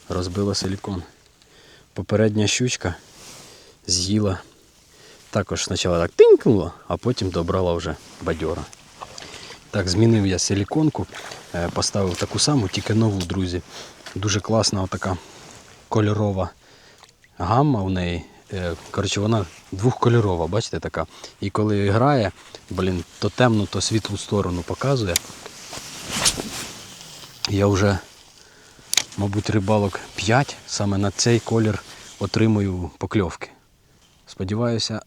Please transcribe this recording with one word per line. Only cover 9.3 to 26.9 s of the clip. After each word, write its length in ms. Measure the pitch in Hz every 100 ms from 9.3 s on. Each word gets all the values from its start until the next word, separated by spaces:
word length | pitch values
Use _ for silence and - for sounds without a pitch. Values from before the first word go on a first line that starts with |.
| - - - -
Так, 180 | 104 92
змінив 380 | 98 113 113 98
я 120 | 90
силіконку, 680 | - 101 101 156 156 - 92 - - - -
е, 140 | 87 87
поставив 440 | 85 - 107 95 87
таку 220 | 101 104
саму, 300 | - 143 95
тільки 260 | - -
нову, 260 | 107 110 98
друзі. 420 | 87 95 90 90 - - - - -
Дуже 260 | 92 104 104
класна 420 | - 113 98 98
отака 340 | 92 92 95 92 - - - - - - -
кольорова 600 | 110 104 104 104 95 87 - _ - - - - _ _ -
гамма 440 | 87 127 151 113
в 80 | 95
неї. 340 | 92 87 85 - - -
Е, 220 | 95 87 82 -
коротше, 300 | - 98 104
вона 260 | 104 113 90 - -
двохкольорова, 720 | 95 120 - 120 117 104 85 82
бачите, 340 | 101 - 87
така. 260 | - - 82 - - -
І 100 | 101
коли 400 | - 107 101 101
грає, 420 | 107 135 139 101 - - - -
блін, 340 | 92 92 90 85 -
то 100 | 104
темну, 380 | - 123 110 98
то 140 | 98
світлу 360 | - 110 - 101
сторону 460 | - 104 90 87
показує. 520 | 82 - 131 135 98 82 - - - - - - - - - - - - - - - - -